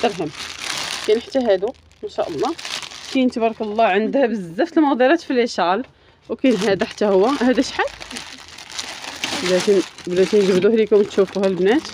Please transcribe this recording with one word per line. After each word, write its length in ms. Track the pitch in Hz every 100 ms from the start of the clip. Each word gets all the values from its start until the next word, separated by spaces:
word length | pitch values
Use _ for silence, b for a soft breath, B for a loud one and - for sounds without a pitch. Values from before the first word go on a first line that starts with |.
درهم. 280 | 240 180 156 - - - - - - - -
كاين 140 | 220
حتى 180 | - 269
هادو 340 | 240 190 208 - _ -
ما 60 | 427
شاء 200 | - -
الله. 260 | 320 285 330 - - - - -
كاين 160 | 269 254
تبارك 320 | 240 226 220
الله 220 | 214 208
عندها 420 | 226 190 220 277 247
بزاف 480 | 226 170 180 330
د 40 | 330
الموديلات 420 | 285 277 254 330
في 140 | -
لي 120 | 254 233
شال. 380 | - 170 202 262 b b b -
وكاين 280 | - 262 208
هذا 300 | 208 196 226
حتى 180 | -
هو، 220 | 208 190 220
هذا 360 | 285 247 254
شحال؟ 240 | 262 - 440 - - - - 254 - - - - - - - - - - 180
بلاتي، 340 | 180 185 196 - - 175
بلاتي 320 | 180 185 208
نجبدوه 360 | 190 185 196
ليكم 280 | 226 214 208
تشوفوها 440 | 208 - 190 196 196
البنات. 360 | 175 190 277 -